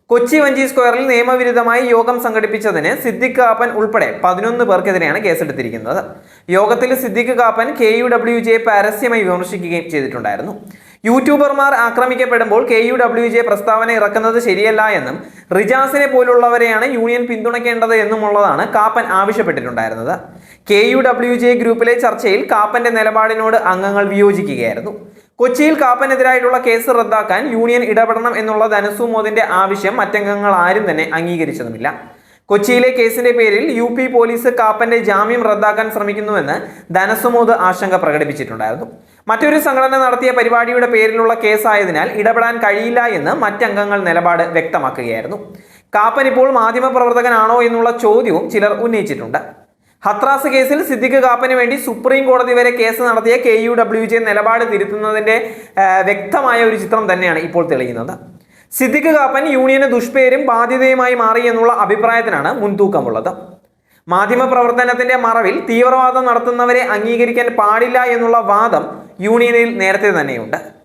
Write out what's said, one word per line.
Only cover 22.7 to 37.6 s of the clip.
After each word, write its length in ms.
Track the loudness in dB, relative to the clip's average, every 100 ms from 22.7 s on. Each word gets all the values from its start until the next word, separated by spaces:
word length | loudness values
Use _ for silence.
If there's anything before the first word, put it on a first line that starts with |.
| 0 0
നിലപാടിനോട് 680 | 0 0 2 0 0 0 2
അംഗങ്ങൾ 480 | 2 0 0 0
വിയോജിക്കുകയായിരുന്നു. 880 | 0 2 2 2 -4 -4 -4 -4 -10 -12 -18 -20 _ -2
കൊച്ചിയിൽ 340 | -2 2 2 2
കാപ്പനെതിരായിട്ടുള്ള 800 | 2 2 0 2 2 2 2 0
കേസ് 320 | 0 0 0 0
റദ്ദാക്കാൻ 540 | 2 0 0 -2 -2
യൂണിയൻ 300 | -2 0 0
ഇടപെടണം 560 | 0 2 2 0 -2 -2
എന്നുള്ള 280 | -2 0 0
ധനസു 360 | 0 -2 -4
മോദിന്റെ 400 | -2 -2 0 0 0
ആവശ്യം 460 | 0 0 0 -2 -2
മറ്റംഗങ്ങൾ 560 | -2 -2 -2 -2 0
ആരും 380 | 2 2 0 0
തന്നെ 200 | -2 -2
അംഗീകരിച്ചതുമില്ല. 720 | -4 -4 -4 -4 -6 -10 -6 -6 -6 -16 -20 _ _ -2
കൊച്ചിയിലെ 420 | 0 2 2 2
കേസിന്റെ 420 | 2 0 2 0
പേരിൽ 320 | 2 2 2 0 -2
യു 80 | -2 -2
പി 80 | 0
പോലീസ് 420 | 2 2 0 -2
കാപ്പന്റെ 500 | 2 0 0 0 0
ജാമ്യം 440 | 2 0 0 0
റദ്ദാക്കാൻ 480 | 0 2 0 0 -4
ശ്രമിക്കുന്നുവെന്ന് 640 | -4 -6 -6 -4 -4 -2 -6 -8 -18 -4
ധനസു 340 | -2 0 0 0
മോദ് 220 | 2 2
ആശങ്ക 440 | 2